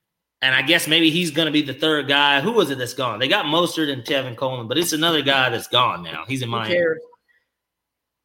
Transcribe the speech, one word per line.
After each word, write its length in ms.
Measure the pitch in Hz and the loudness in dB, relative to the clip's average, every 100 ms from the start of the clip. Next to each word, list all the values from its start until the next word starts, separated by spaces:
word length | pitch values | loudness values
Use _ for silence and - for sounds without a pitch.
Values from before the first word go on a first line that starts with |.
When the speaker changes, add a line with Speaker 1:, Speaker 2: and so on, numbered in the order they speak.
| _ _ _ - | _ _ _ -4
Speaker 1:
and 140 | 131 131 | 0 2
I 60 | |
guess 260 | 135 170 151 | 4 2 4
maybe 220 | 160 165 | 4 4
he's 220 | 165 175 | 2 -2
gonna 200 | 143 160 | 0 0
be 120 | 151 | 0
the 100 | 139 | -2
third 340 | 127 160 151 135 | -2 0 0 2
guy. 320 | 143 143 139 | 2 4 4
Who 120 | 165 | 2
was 180 | 233 156 | 2 0
it 80 | 131 | 0
that's 160 | 120 | -6
gone? 260 | - 127 107 | -4 -4 -2
They 80 | 131 | 0
got 180 | 196 151 | 0 0
Mostert 460 | 160 170 165 151 | 0 0 -2 -4
and 120 | 131 | -4
Tevin 340 | 117 139 127 117 | -4 -4 -4 -6
Coleman, 300 | 131 127 113 | -6 -6 -4
but 100 | 127 | -2
it's 160 | 175 | -2
another 300 | 156 170 156 | 0 2 2
guy 260 | 135 135 127 | 2 2 2
that's 180 | 117 - | 0 -2
gone 360 | 120 120 87 | 2 2 0
now. 200 | 85 80 90 | -8 -10 -8
He's 160 | 135 | -6
in 40 | 120 | -4
Speaker 2:
Who 80 | 117 | -4
Speaker 1:
Miami. 200 | 110 175 | -2 0
Speaker 2:
cares? 240 | 165 160 - _ _ _ _ _ _ _ _ _ _ _ | 0 -2 -10 _ _ _ _ _ _ _ _ _ _ _